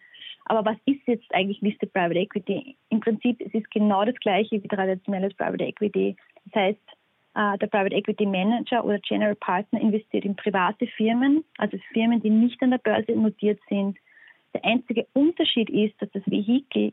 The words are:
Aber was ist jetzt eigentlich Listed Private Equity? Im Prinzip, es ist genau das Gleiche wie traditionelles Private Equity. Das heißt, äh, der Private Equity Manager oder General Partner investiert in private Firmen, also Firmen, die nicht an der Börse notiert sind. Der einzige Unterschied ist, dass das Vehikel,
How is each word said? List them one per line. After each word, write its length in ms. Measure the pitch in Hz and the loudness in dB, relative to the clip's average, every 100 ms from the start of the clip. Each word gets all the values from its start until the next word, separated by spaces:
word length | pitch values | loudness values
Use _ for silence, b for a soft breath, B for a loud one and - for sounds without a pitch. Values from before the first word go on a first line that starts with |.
| B B B B | B B B B
Aber 200 | - 226 | -2 0
was 120 | 214 214 | 0 -2
ist 160 | - 277 - | -2 -2 0
jetzt 260 | 233 - | -2 -2
eigentlich 260 | - 196 202 | -2 0 0
Listed 320 | 202 - 196 | -2 -2 -4
Private 260 | 196 170 170 | -2 0 0
Equity? 580 | 208 202 185 196 - - _ | -2 -4 -4 -6 -6 -20 _
Im 100 | 220 | -2
Prinzip, 400 | 220 214 247 233 | 0 0 -2 -2
es 140 | 196 | -4
ist 160 | 226 214 | -6 -4
genau 340 | 214 208 196 | 0 2 2
das 120 | 208 254 | 0 0
Gleiche 460 | 220 190 214 214 | 0 0 0 -2
wie 60 | 196 | -4
traditionelles 680 | 202 190 190 - 190 196 | -2 0 -2 -4 -2 -2
Private 300 | - 85 - | -2 -4 -2
Equity. 520 | - - 208 196 196 190 b _ 196 | -6 -2 -2 0 -2 -4 b _ -6
Das 160 | 220 | -2
heißt, 180 | 196 208 - - _ _ _ | 0 -2 -10 -20 _ _ _
äh, 240 | - 208 196 | -2 -2 0
der 80 | 208 | -2
Private 260 | 208 196 | 0 0
Equity 320 | 202 202 208 208 | -2 -4 -2 0
Manager 580 | 190 196 233 - 240 | 0 0 0 0 -2
oder 140 | - 208 | 0 -2
General 380 | - 202 214 208 | -2 -2 0 -2
Partner 440 | - 185 214 220 | -2 -2 -2 0
investiert 440 | 214 214 - 208 | 0 0 -2 -4
in 120 | 196 196 | -4 -4
private 500 | 208 196 180 220 240 - | -2 0 0 0 -6 -2
Firmen, 480 | 220 233 269 294 - - | 0 2 4 2 0 -6
also 200 | 214 190 - | -6 -6 -4
Firmen, 280 | 226 226 233 | 0 2 2
die 100 | 214 | 4
nicht 300 | 220 240 - | 4 4 2
an 100 | 254 | 0
der 60 | 247 | 2
Börse 340 | 220 208 220 | 2 0 0
notiert 480 | 220 220 - 208 208 - | 2 0 2 0 0 -2
sind. 280 | 202 196 190 b b b b b | -2 -2 -6 b b b b b
Der 120 | - - | -4 0
einzige 400 | 247 - 233 - | 0 0 -4 -2
Unterschied 560 | 269 302 349 330 240 220 | 2 2 2 0 0 0
ist, 240 | - 214 - | 0 0 -2
dass 80 | 208 | -8
das 140 | 202 196 | -6 -4
Vehikel, 680 | 196 208 247 277 214 214 | -2 0 0 0 -2 -2